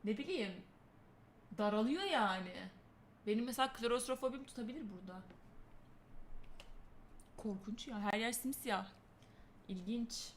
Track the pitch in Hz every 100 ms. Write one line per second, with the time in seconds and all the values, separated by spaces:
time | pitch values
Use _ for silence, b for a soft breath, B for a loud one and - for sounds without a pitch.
0 | 208 214 294 359 202 175 - - - -
1 | - - - - - 175 208 214 226 311
2 | 392 294 208 185 180 180 185 - - -
3 | - - - 214 240 247 262 - 233 240
4 | 247 254 262 262 269 - 220 269 220 185
5 | 185 185 185 - - - - - - -
6 | - - - - - - - - - -
7 | - - - - 220 196 208 220 - 220
8 | 202 208 226 233 254 277 262 196 196 -
9 | - - B B B B - 190 180 240
10 | 233 - -